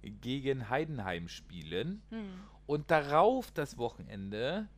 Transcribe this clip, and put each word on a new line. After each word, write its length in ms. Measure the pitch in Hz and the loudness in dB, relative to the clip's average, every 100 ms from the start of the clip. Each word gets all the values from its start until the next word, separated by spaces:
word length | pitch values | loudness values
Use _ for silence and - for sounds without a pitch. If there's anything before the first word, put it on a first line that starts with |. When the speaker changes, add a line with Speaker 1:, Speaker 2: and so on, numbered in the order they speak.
Speaker 1:
gegen 640 | 101 101 117 135 135 135 110 | -12 -8 -4 -2 2 0 2
Heidenheim 580 | 127 156 139 92 87 85 | 0 0 -4 -2 -4 -6
spielen. 720 | - - 87 78 85 151 208 - | -10 -12 -12 -4 -2 -2 -6 -8
Speaker 2:
Hm. 300 | 226 202 185 202 - - | -10 -8 -10 -14 -16 -2
Speaker 1:
Und 240 | 147 147 | -2 4
darauf 600 | 160 143 151 202 262 - | 4 6 8 8 6 -2
das 260 | - 143 - | -4 -4 -2
Wochenende 920 | 120 - - 101 98 104 127 190 214 | -2 -2 -12 -8 -6 -2 -2 -2 -6